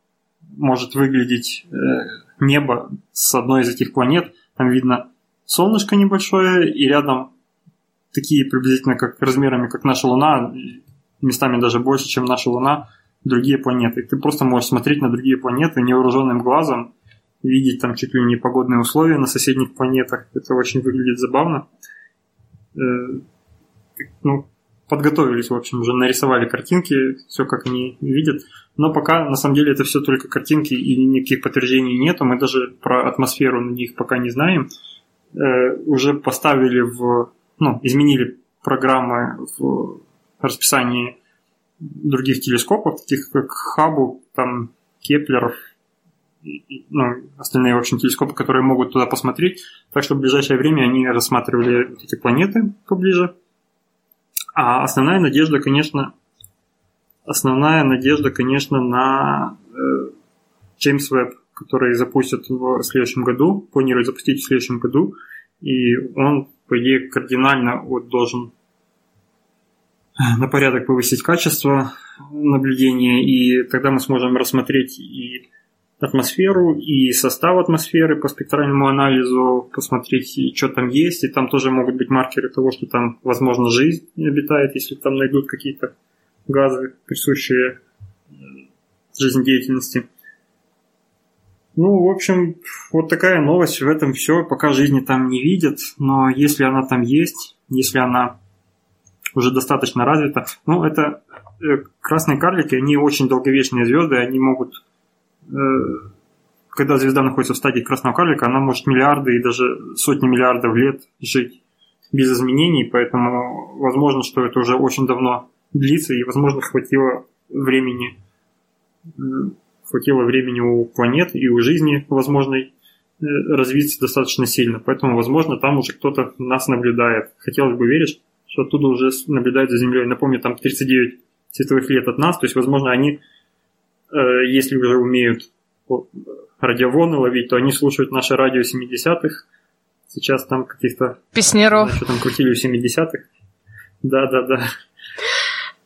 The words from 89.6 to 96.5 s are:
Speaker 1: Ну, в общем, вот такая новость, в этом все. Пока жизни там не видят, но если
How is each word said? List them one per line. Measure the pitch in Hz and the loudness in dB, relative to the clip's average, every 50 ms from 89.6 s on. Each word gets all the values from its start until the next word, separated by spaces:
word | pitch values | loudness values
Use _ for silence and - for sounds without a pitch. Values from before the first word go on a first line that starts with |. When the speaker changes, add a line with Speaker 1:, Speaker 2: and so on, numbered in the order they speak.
| - 131 131 131 - - - 127 117 - _ _ _ - - _ _ _ _ _ _ _ _ _ _ _ _ _ _ _ _ _ _ _ _ _ _ _ _ _ _ _ _ | 0 -2 -4 -4 -4 -4 -6 -6 -6 -8 _ _ _ -20 -20 _ _ _ _ _ _ _ _ _ _ _ _ _ _ _ _ _ _ _ _ _ _ _ _ _ _ _ _
Speaker 1:
Ну, | 160 170 196 202 185 175 | 2 2 4 4 4 4
в | 185 | 4
общем, | 190 185 - - 185 180 175 165 160 - - - - - - - | 2 0 0 0 2 2 2 0 -2 -6 -14 -18 -18 -18 -10 -2
вот | - 160 160 160 | -2 0 0 0
такая | 175 170 - 185 185 165 | 0 0 2 2 2 4
новость, | 147 147 165 180 170 - - - | 4 4 4 4 2 0 0 -2
в | 139 143 | 0 0
этом | 156 151 151 135 131 | 0 2 0 0 -2
все. | - - 151 160 170 160 | 0 0 2 2 2 0
Пока | - 135 - - 147 139 | 0 -2 0 0 2 2
жизни | 131 143 143 135 131 | 2 2 4 2 2
там | 135 - 131 131 131 127 | 2 2 0 0 2 0
не | 127 127 | -2 0
видят, | 131 160 190 175 165 139 - - - - - - | 0 0 2 2 2 0 -2 -4 -8 -14 -8 -4
но | 139 135 135 135 131 131 | -2 0 2 2 2 2
если | 131 135 147 143 | 2 2 2 2